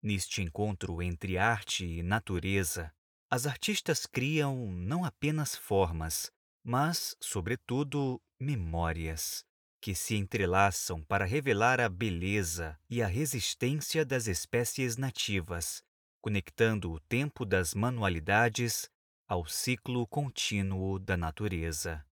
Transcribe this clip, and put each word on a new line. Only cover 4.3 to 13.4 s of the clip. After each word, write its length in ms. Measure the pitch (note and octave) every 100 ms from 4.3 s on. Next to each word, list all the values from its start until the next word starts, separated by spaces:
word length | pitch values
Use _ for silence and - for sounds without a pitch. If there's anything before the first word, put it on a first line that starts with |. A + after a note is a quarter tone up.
| D#3 C#3+ C3 A2+
não 320 | F2+ F2+ D#3+
apenas 520 | F3 - C#3+ D#3 D3 -
formas, 760 | - G2 F2+ E2 D#2+ - - _ _ _
mas, 520 | C3 B2 D3+ E3+ - -
sobretudo, 1000 | - G#2 F2+ B2+ - B2 D3 C#3+ C3+ B2+ _ _
memórias, 1040 | C3 C3 E2 E2 E2+ E2 D#2+ D#2 - - - _ _ _
que 120 | -
se 220 | F#2 - G#2+
entrelaçam 880 | G2 A2+ F#2+ F#2+ G2 F#2 - E2+
para 220 | D#2 G2 F#2+
revelar 540 | C3+ C#3 G2+ A#2 B2+
a 100 | A#2
beleza 920 | F2+ A2 E2+ F2+ G#2 F2+ E2+ E2 D2+ _
e 120 | A#2+
a 60 | A2
resistência 1000 | F#2+ D3 B2